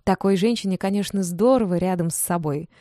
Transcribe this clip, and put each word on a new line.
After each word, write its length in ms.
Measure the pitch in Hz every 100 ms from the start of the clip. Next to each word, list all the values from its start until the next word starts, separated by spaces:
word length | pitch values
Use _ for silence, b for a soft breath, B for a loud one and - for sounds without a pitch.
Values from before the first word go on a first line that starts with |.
Такой 320 | - 185 196 196
женщине, 420 | 220 240 196 185
конечно, 460 | 196 202 202 202
здорово 540 | 180 175 233 262 202 175
рядом 320 | 180 185 165
с 60 | -
собой. 540 | - 175 156 143 165 b